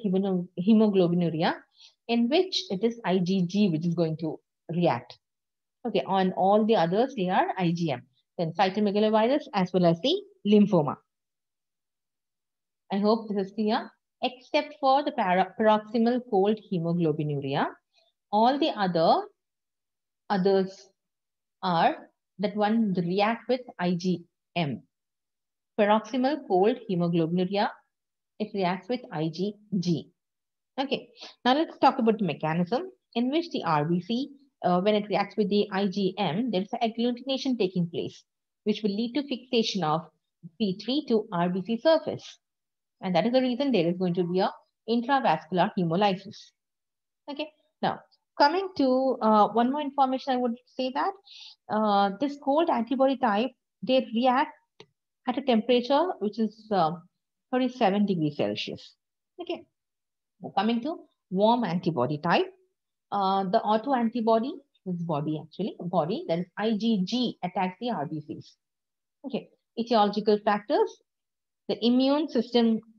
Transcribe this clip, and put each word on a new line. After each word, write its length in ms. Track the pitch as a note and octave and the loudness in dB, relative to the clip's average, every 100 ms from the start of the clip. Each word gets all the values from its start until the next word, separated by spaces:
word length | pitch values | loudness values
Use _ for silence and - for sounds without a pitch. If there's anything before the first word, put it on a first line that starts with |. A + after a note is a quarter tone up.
hemono-, 420 | G3+ F#3+ G3 F3+ F3 - | 0 0 0 -2 -4 -2
hemoglobinuria, 960 | F#3 A3 G#3+ F#3+ E3+ F3 E3+ D#3+ G3+ E4 - _ - _ - | 4 6 6 4 2 2 0 0 -2 -2 -10 _ -20 _ -2
in 200 | A#3 A#3 | 0 2
which 340 | D#4+ F#4 - - | 2 0 -4 -6
it 160 | F#3+ | -2
is 160 | A#3 A#3 F3+ | -2 -2 -2
I 120 | F#3+ | 0
G 280 | F3 G3 F3 | 2 0 0
G 240 | G3 G#3 | 2 2
which 160 | D#3 F3 | 2 -2
is 80 | |
going 240 | E3+ D#3+ D#3+ | 0 -2 -2
to 200 | D#3+ - _ _ - E3 | -6 -8 _ _ -8 0
react. 420 | E3 A#2 - - _ _ _ _ _ _ A#3+ | 2 0 -6 -20 _ _ _ _ _ _ -4
Okay, 160 | G3 - | -4 0
on 260 | F#3+ F#3 | 0 0
all 340 | - F#3+ G#3+ G#3+ | 2 2 4 4
the 100 | G#3 | 2
others, 380 | E3 G3+ C4+ C4 | 2 2 0 -2
they 140 | F3+ | -2
are 160 | G#3+ F#4 F#4+ | 0 0 0
I 160 | E3+ | -2
G 160 | E3+ E3 | 0 -2
M. 120 | B2 - _ _ - | -4 -10 _ _ -6
Then 160 | D#3+ | -4
cytomegalovirus 920 | E3 F#3+ G3+ G#3 G#3 G#3+ G#3+ A3+ C#4+ - | 0 0 0 0 2 2 2 2 0 -2
as 180 | - F3+ | -2 0
well 140 | F#3 F3 | 2 4
as 120 | E3+ | 2
the 120 | C4 G4 - _ G3+ | 0 -2 -6 _ 4
lymphoma. 500 | G#3 G#3 F3 C#3+ - _ _ _ _ _ _ _ _ _ _ _ _ _ _ _ _ _ _ - | 4 6 4 0 -4 _ _ _ _ _ _ _ _ _ _ _ _ _ _ _ _ _ _ -6
I 60 | G3 | 0
hope 300 | G#3 A3 G#3+ | 2 0 -2
this 180 | G3+ F#3+ | -4 -4
is 60 | |
clear, 360 | A3 G#3+ C4 - _ _ _ | -4 -2 -2 -4 _ _ _
except 520 | B3 - - D4 D4 - | -6 -6 -4 -4 -4 -2
for 240 | C4 C4+ | 2 2
the 100 | D4 | 2
para-, 420 | A#3 F#3 F3+ F#3 - | -2 2 2 0 2
paroxysmal 640 | G#3+ G#3+ G#3+ A#3 A3+ B3 B3 | 2 2 0 0 2 0 0
cold 320 | G3 G3+ G#3+ - | 2 2 0 -4
hemoglobinuria. 960 | F3+ E3 F3 D#3+ D#3 D3+ C#3+ C#3 D3 D#4+ - _ _ _ _ _ | -4 -2 0 0 0 -4 -4 -4 -2 -4 -6 _ _ _ _ _
All 280 | G#3 A#3+ C#4+ | 2 2 2
the 100 | D#4+ | 0
other, 520 | G#3+ F#3+ E3+ F3 E4 G#4 _ _ _ _ _ _ _ _ _ - | 0 -2 2 4 4 0 _ _ _ _ _ _ _ _ _ -4
others 600 | F#3+ G3 G3 F#3+ - _ _ _ _ _ _ _ _ | 0 2 2 0 -8 _ _ _ _ _ _ _ _
are 460 | F#3+ E3+ A3+ D#4+ - _ _ - | 0 2 2 0 -10 _ _ -6
that 160 | G3+ | -4
one 380 | G#3 G#3 A#3 G#3+ | 0 0 2 0
react 540 | F3+ E3+ F#3+ G#3 A3+ - | 0 0 0 0 -2 -4
with 120 | B3+ - - | -4 -6 -4
I 160 | F3+ | -2
G 300 | F3 F#3 F3 - _ _ F3 | -2 -2 -4 -6 _ _ -4
M. 260 | D3+ A2+ - _ _ _ _ _ _ _ _ - | -4 -6 -12 _ _ _ _ _ _ _ _ 0
Paroxysmal 680 | G#3 A3 A3 C4 C4 D4+ - | 2 2 0 -2 -2 -2 0
cold 280 | F3+ G#3 B3+ - | 2 2 0 -2
hemoglobinuria, 800 | F3 E3+ E3+ D#3+ F3+ F#3 G3 A3+ - _ _ _ _ _ - | -2 0 2 0 0 0 0 -2 -4 _ _ _ _ _ -10
it 100 | G#3+ | -8
reacts 360 | G3 F#3 F#3 - | -2 0 -2 -4
with 120 | B3 - | -6 -6
I 200 | D#3 D#3+ | -4 -4
G 220 | D#3+ G#3 G#3 _ F3+ | -4 -6 -8 _ -4
G. 320 | F3 D#3 - _ _ _ _ _ _ - | -2 -2 -6 _ _ _ _ _ _ -8
Okay, 300 | C#4 - - - - - | -4 -6 -8 -20 -20 -2
now 100 | A#3+ | 2
let's 240 | C#4+ E4 - | 2 0 2
talk 200 | C4 C4+ | 2 4
about 200 | A3+ G#3+ | 2 2
the 60 | |
mechanism 640 | F3+ C#3+ D#3 E3 F3 B3+ F#4+ - _ | -2 -2 -2 0 0 -2 -6 -14 _
in 160 | A#3 B3 | -4 -2
which 200 | D#4 E4+ | -2 -2
the 120 | C4+ | -4
R 200 | E3+ D3+ D#3 | 0 0 2
B 140 | F3 | -2
C, 300 | F3+ A#3+ D4 - _ _ | -2 -4 -6 -12 _ _
uh, 160 | F3+ F3 | 0 2
when 140 | G3+ | 2
it 140 | G#3 G#3 | 0 0
reacts 280 | G3 G3 A3 | -2 -2 -2
with 120 | F#3+ | 0
the 180 | G#3 G3+ | 0 0
I 140 | G3 G3+ | -2 -2
G 280 | F3+ F#3+ G#3 | -2 -2 -2
M, 320 | F3+ F3 B3+ | -2 -2 -2
there 120 | G3 | -2
is 100 | G3+ | -4
an 180 | A#3 A3+ | -4 -4
agglutination 680 | A3+ A#3+ A#3+ C4+ C4 C4+ A#3 | -2 -4 -4 -6 -4 -2 -2
taking 300 | F#3 F#3 E3+ | -2 -2 -4
place, 340 | B2+ - - _ _ _ _ | -4 -8 -10 _ _ _ _
which 180 | G#3+ G#3 | -4 -2
will 120 | G#3 | -4
lead 200 | G3+ A#3+ | -4 -4
to 120 | D4 C#4+ | -6 -6
fixation 560 | B3 - A#3 A3+ G3 | -8 -2 -2 0 -2
of 200 | D#3 E3 - _ _ _ E3+ - | 0 -2 -4 _ _ _ -18 -4
P 200 | G3+ F#3+ | -4 -4
three 220 | - D4 C#4+ | -4 -4 0
to 180 | A3 - | -2 -2
R 160 | E3+ F3+ | -2 -2
B 140 | F#3 | -2
C 140 | F3+ A#3 | -4 -2
surface. 600 | D#4+ D#4+ D#4+ - - - _ _ _ _ _ _ | 2 2 0 -10 -12 -20 _ _ _ _ _ _
And 120 | F#3 E3+ | -2 0
that 100 | A3 | 2
is 60 | |
the 80 | C4 | 2
reason 320 | B3+ A#3 C#4+ | 0 0 0
there 160 | G#3 E3 | 2 2
is 80 | F3+ | 0
going 160 | F#3 | -2
to 80 | F3+ | 0
be 160 | F3 F#3 | 0 0
a 100 | A#3 - _ _ - | -2 -4 _ _ -4
intravascular 840 | A#3 A#3+ C4+ A3 D#3+ - F3+ G#3 - | -2 0 0 2 0 0 0 0 0
hemolysis. 600 | E3+ F3 G#3 F#3+ - - - _ _ _ _ _ _ _ - | 0 2 0 0 -8 -20 -20 _ _ _ _ _ _ _ -12
Okay, 200 | C#4+ D4+ _ _ _ | -10 -10 _ _ _
now 160 | F3 - - _ _ - | -6 -6 -12 _ _ 2
coming 300 | D4 F4+ F#4+ - | 2 2 -2 0
to, 420 | C4 B3+ C4 - | 2 2 0 0
uh, 280 | A3 G#3+ G3+ | 4 4 4
one 240 | A3 A#3+ | 2 0
more 80 | D4 | -2
information, 540 | C#4+ C#4+ C4 C4 C#4 | -4 0 0 0 -2
I 20 | B3 | -2
would 180 | B3 A#3 _ - | -2 -4 _ -8
say 160 | B3+ | -6
that, 180 | C#4 F4+ G4 - - - - - | -4 -4 -6 -14 -20 -20 -18 -6
uh, 420 | G#3+ G#3+ G3+ G3+ F#3+ | -2 2 2 2 0
this 180 | C#4+ C#4+ | -6 -4
cold 260 | C4+ D4 E4+ | 0 0 2
antibody 460 | B3 A3+ C4 C4+ C4+ | 0 -2 2 2 2
type, 340 | B3 G3+ C4 - _ _ | 0 0 -2 -6 _ _
they 240 | - C4 C4 | 0 0 0
react 400 | A3 B3+ B3 D#4 - _ - - _ _ _ - | 0 2 2 0 -6 _ -20 -20 _ _ _ -6
at 100 | B3 | -4
a 60 | |
temperature 680 | - A3 A#3 A#3+ A#3+ C#4 F4+ - | 0 2 4 2 2 2 0 -2
which 180 | G#3 A3+ | -6 -2
is, 300 | G#3+ - - | -4 -6 -4
uh, 220 | F#3+ D#3+ E3+ - _ _ _ _ | 0 0 -2 -12 _ _ _ _
thirty-seven 560 | B3+ B3+ B3+ G#3 G3+ G3+ | -2 -2 2 2 4 2
degrees 300 | F3 D3+ D3 | 0 -2 0
Celsius. 580 | G#2 G#2+ - - - _ _ _ _ - | -2 -4 -8 -12 -16 _ _ _ _ -14
Okay, 240 | F4 E4 - _ _ _ _ _ _ _ | -10 -10 -12 _ _ _ _ _ _ _
now 120 | F3+ - | -8 -2
coming 240 | G#3+ A#3 | 0 -2
to 160 | C#4 E4+ - _ _ | -4 -8 -14 _ _
warm 340 | F#3 G#3+ B3 | 2 4 4
antibody 540 | G3 E3+ F3+ D#3 B2+ D3 | 0 -2 -2 -2 -2 -2
type, 280 | E3+ A3 F#4 - _ _ _ _ _ | 0 0 0 -8 _ _ _ _ _
uh, 320 | G3+ F#3+ G3 | -4 0 0
the 180 | F#3+ A3 | 0 0
autoantibody, 880 | G#3 A3 C#4 B3+ A3+ A#3+ A3+ A3+ C4 - - _ F#3 | 0 0 0 -2 0 -2 0 0 0 -8 -18 _ -10
this 160 | F3 | -6
body 400 | E3+ D3 D#3 D3+ | -4 -4 -4 -6
actually, 320 | - - A3 - | -8 -8 -8 -8
body, 440 | F3 F3+ D#3 C4+ F#4 | -4 -2 -2 -4 -4
that 100 | E3+ | -4
is 80 | F3+ - | -4 -6
I 200 | A3 G#3 | -2 0
G 240 | A3+ G#3 | 0 0
G, 320 | F#3 B3 A3+ - | 0 -2 -4 -6
attacks 360 | F3+ G3+ F#3 - | -8 -4 -4 -4
the 100 | A#3+ | -6
R 160 | F#3 C#3+ | -6 -6
B 140 | D3+ | -8
Cs. 340 | - C#3 - _ _ _ _ _ _ _ C#4 | -12 -14 -18 _ _ _ _ _ _ _ -10
Okay, 220 | G#3 - _ _ - | -10 -10 _ _ -10
etiological 640 | A3+ A3+ G#3 G#3 G#3 G#3 | 0 2 2 0 0 2
factors, 580 | G#3+ G#3 - E4+ G#4+ - _ _ _ _ _ _ - | 2 -2 0 0 0 -4 _ _ _ _ _ _ -8
the 160 | - | -2
immune 440 | A#3 B3 C4 C#4+ D4+ | 2 2 2 2 0
system 500 | B3 A3 A#3+ A3+ A3 - | -2 0 2 2 0 -4